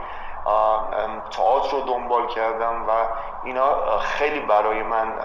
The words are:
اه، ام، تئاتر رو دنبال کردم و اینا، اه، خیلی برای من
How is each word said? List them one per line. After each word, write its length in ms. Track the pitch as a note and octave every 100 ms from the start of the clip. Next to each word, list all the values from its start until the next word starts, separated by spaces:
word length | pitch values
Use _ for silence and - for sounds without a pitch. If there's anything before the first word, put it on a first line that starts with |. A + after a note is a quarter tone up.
| - - - - -
اه، 460 | G#2+ A2 A2 A2
ام، 280 | G#2 A2 A2 -
تئاتر 400 | - A2+ C#3 D3
رو 100 | C#3+
دنبال 460 | B2+ B2 - A#2+ -
کردم 580 | - A2+ A2+ A#2 A2 G#2+
و 40 | A2+ A2+ - - -
اینا، 400 | B2+ B2+ C3+ -
اه، 160 | G#2+ G#2
خیلی 400 | - - D3 D3
برای 440 | G#2+ G#2 G#2+ A2
من 300 | A2 A2+ A2 A2+